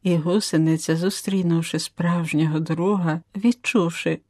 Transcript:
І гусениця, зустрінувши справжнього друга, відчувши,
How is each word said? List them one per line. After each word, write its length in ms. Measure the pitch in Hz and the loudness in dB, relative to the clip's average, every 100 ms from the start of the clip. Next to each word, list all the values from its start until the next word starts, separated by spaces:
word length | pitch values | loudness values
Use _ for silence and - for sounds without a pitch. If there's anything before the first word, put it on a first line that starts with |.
І 140 | 185 170 | 2 0
гусениця, 800 | 160 202 - 160 160 160 - 160 | 2 0 2 2 2 2 0 0
зустрінувши 800 | 185 - - 190 175 165 165 160 | 0 -2 -2 0 2 0 0 -4
справжнього 800 | - - 175 175 160 151 160 156 | -6 -4 -2 0 0 0 0 0
друга, 600 | 160 165 185 202 170 160 - 196 | -2 -2 0 0 0 -2 -6 0
відчувши, 840 | 233 240 - 226 170 165 165 160 | 0 0 0 0 0 -2 -4 -4